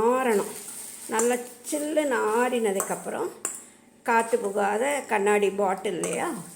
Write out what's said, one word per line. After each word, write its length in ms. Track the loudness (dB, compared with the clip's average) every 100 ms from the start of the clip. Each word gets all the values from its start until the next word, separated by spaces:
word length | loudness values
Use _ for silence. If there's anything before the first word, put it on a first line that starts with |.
| 4
ஆறணும். 420 | 4 2 2 0 -8 -14 -14 -14 -14 -4
நல்லா 220 | 0 2 2 -4 -14 -6
சில்லுன்னு 480 | -6 -2 0 2 0 2 2
ஆறினதுக்கப்புறம் 880 | 2 2 0 0 -2 -4 -6 -6 -6 -6 -10 -10 -16 -20 -20 -12 2
காற்று 300 | 2 4 0
புகாத 400 | 0 0 0 2 0 -2 0
கண்ணாடி 380 | 2 4 4 4 2
பாட்டில்லையோ 680 | 0 0 -2 -2 -2 -2 -2 -4 -10